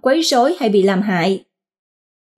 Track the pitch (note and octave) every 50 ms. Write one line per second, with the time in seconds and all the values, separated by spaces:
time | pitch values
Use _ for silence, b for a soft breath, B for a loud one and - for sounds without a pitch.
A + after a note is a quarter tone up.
0 | - B3+ C#4 E4 D#4+ - C#4+ A#3+ A#3+ D4 F4+ - C#4 A3 G3+ G3+ F#3 G3 G3 F3+
1 | G3+ G#3 F#3 F3 E3 F#3+ G3 F#3 - _ _ _ _ _ _ _ _ _ _ _
2 | _ _ _ _ _ _ _